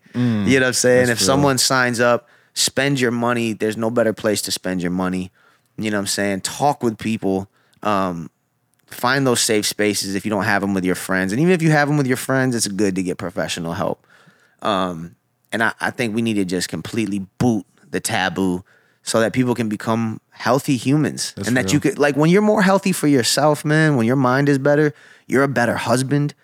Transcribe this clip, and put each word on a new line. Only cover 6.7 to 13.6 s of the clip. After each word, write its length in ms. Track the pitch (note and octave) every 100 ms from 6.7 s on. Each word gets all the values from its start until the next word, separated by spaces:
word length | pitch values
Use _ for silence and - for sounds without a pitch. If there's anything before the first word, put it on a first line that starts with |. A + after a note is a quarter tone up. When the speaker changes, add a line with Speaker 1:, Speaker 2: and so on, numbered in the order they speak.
| C#3
Speaker 2:
with 140 | A#2+ G#2+
people. 500 | A2 A2 G2 F#2+ G2 _ _ _
Um, 480 | G#2 G2+ F#2+ E2+ D#2 _ _ _ _ _ _
find 380 | - B2 C3+ C3+
those 140 | A#2+
safe 260 | - G#2+ G2+
spaces 500 | - G#2 G2+ F#2+ G2
if 100 | A2
you 40 |
don't 120 | G#2
have 200 | G#2 G2+
'em 100 | G2+
with 100 | G2
your 120 | F2+ F2
friends. 360 | - F#2 F#2
And 80 | A2
even 140 | E3+
if 80 | F3+
you 100 | D#3+
have 180 | D3+ C#3+
'em 60 | D3+
with 100 | C3
your 100 | B2+
friends, 360 | - C3 C3 A#2
it's 120 | G#2+
good 280 | G2 G#2 F#2+
to 80 |
get 140 | F2+ E2+
professional 560 | F2+ F#2 D#2 -